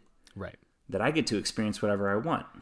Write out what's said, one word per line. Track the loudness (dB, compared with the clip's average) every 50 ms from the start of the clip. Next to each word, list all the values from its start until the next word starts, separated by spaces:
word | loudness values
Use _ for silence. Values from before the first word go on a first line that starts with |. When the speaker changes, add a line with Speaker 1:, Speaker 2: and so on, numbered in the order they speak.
| -14 _ _ _ _ -18 -14
Speaker 1:
Right. | -12 -12 -12 -12 -16 _ _ _ _ _ -6
Speaker 2:
that | -2 0 2
I | 2
get | 2 2 2
to | 2 0
experience | 0 0 -2 -2 -2 -2 -2 0 0 2
whatever | 2 2 2 2 2
I | 2
want. | 2 0 0 -2 -2 -4 -6 -16 -20